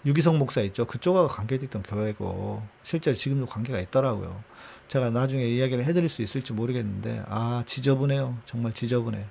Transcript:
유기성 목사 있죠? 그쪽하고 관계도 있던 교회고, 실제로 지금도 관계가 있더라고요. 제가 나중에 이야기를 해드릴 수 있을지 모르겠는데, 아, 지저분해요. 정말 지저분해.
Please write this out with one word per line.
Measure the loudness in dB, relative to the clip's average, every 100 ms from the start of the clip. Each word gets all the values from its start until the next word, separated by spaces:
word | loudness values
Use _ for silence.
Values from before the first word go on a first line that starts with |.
| 4
유기성 | 6 6 4
목사 | 4 2
있죠? | 0 0 -2
그쪽하고 | 0 2 4 4
관계도 | 2 -2 -2 -4
있던 | -8
교회고, | -4 -2 -2 -2 -6 -4 -6 -6 -10 -14
실제로 | -4 0 0 0
지금도 | 0 0 -2
관계가 | -4 -4 -4
있더라고요. | 0 2 2 0 -4 -8 -14 -18 -20 -20 -2
제가 | 0 2
나중에 | 2 2 2 0
이야기를 | 2 2 2
해드릴 | 2 2 2
수 | 0
있을지 | -4 -4 -4
모르겠는데, | -2 0 0 -2 -4 -4 -6 -4
아, | -2 0 -2 -4
지저분해요. | 0 2 4 4 2 -2 -6
정말 | -6 -4 -2
지저분해. | -2 0 0 0 -4 -8